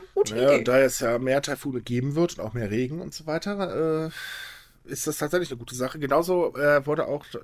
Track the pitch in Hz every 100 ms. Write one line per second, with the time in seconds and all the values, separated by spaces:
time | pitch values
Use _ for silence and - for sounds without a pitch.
0 | 381 381 427 113 269 285 120 131 135 -
1 | 120 120 131 131 - 139 147 123 110 120
2 | 135 147 175 - 107 117 104 107 127 160
3 | 185 - 160 160 208 202 185 117 160 156
4 | 160 - - - - - - _ - 139
5 | 156 147 151 180 170 120 120 123 127 156
6 | 139 147 175 180 160 131 147 147 139 151
7 | - 143 - -